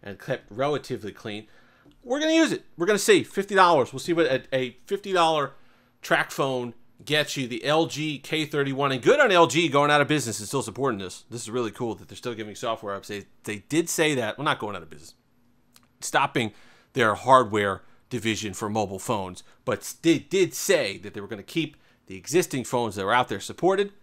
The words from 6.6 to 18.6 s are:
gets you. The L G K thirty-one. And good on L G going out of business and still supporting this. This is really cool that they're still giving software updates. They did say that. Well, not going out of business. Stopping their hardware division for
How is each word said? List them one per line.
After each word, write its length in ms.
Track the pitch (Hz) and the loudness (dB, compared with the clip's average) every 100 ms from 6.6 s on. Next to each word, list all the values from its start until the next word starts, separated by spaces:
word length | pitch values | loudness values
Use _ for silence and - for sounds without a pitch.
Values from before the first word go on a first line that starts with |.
| 120 117 - _ | -6 -12 -20 _
gets 320 | - 151 143 - | -2 -2 0 -4
you. 120 | 127 | -6
The 180 | 120 135 | -4 0
L 200 | 156 165 | 2 0
G 340 | 135 156 147 | -2 -6 -6
K 260 | - 156 151 | -6 -4 -2
thirty-one. 480 | 147 139 135 139 | -2 -2 0 0
And 80 | 131 | 0
good 180 | 127 277 | 4 6
on 120 | 277 | 6
L 160 | 180 165 | 6 6
G 200 | 135 170 | 4 2
going 240 | 143 147 | 4 4
out 80 | 147 | 4
of 80 | 139 | 4
business 320 | 151 113 101 | 0 -2 -6
and 80 | 104 | -4
still 140 | 139 | -4
supporting 380 | 117 101 135 107 | -6 -4 -2 -2
this. 260 | 92 - - | -8 -14 -14
This 120 | 113 | -14
is 80 | 113 | -8
really 220 | 117 113 | -4 -4
cool 240 | 101 120 98 | -6 -8 -8
that 120 | 101 | -12
they're 80 | 98 | -12
still 180 | 127 | -10
giving 220 | 113 107 101 | -10 -12 -8
software 420 | 123 113 104 98 | -6 -6 -6 -10
updates. 280 | - 104 95 _ | -8 -12 -12 _
They 140 | - 104 | -10 -10
did 320 | - 151 170 | -4 -2 -2
say 260 | - 156 143 | 0 0 0
that. 220 | 110 107 | -2 -4
Well, 80 | 147 | -4
not 140 | 139 | -4
going 160 | 107 98 | -6 -10
out 80 | |
of 60 | 80 | -14
business. 260 | 78 78 _ _ _ _ _ _ _ _ _ | -20 -20 _ _ _ _ _ _ _ _ _
Stopping 540 | - 151 139 - 113 - - _ _ | -2 0 2 0 -2 -6 -20 _ _
their 220 | - 113 101 | 2 2 2
hardware 680 | 127 131 117 104 101 95 - - _ | 8 8 8 2 0 -2 -8 -20 _
division 440 | 123 107 104 104 | -6 -2 -2 -4
for 160 | 90 | -6